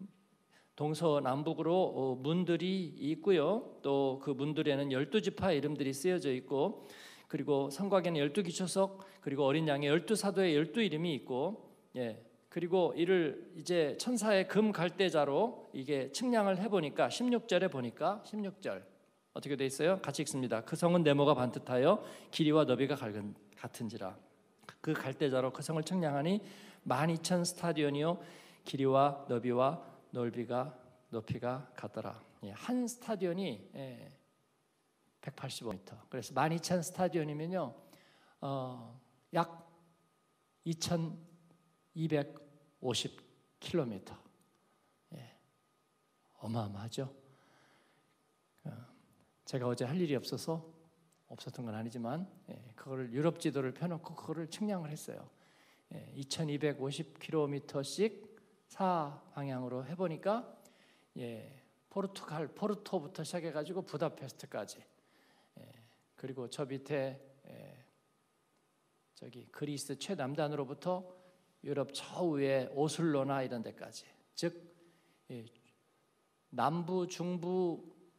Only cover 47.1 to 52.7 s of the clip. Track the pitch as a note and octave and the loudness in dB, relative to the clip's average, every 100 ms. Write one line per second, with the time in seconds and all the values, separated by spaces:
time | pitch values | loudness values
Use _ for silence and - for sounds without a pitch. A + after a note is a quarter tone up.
47.1 | - - - _ _ _ _ _ _ _ | -10 -20 -20 _ _ _ _ _ _ _
48.1 | _ _ _ _ _ D3+ A2 B2 _ _ | _ _ _ _ _ -16 -16 -20 _ _
49.1 | _ _ _ - C3 B2 A#2+ B2 F3+ D#3+ | _ _ _ -6 -2 -2 0 -2 0 0
50.1 | B2+ - - E3 D#3+ - - - _ _ | 0 -2 -6 -4 -4 -6 -20 -20 _ _
51.1 | _ - A#2+ B2 B2+ A#2+ G#2+ A#2 A#2+ A#2 | _ -20 -14 -12 -10 -8 -6 -6 -6 -4
52.1 | D#3 F#3+ - - - A#2+ | -4 -6 -12 -18 -18 -18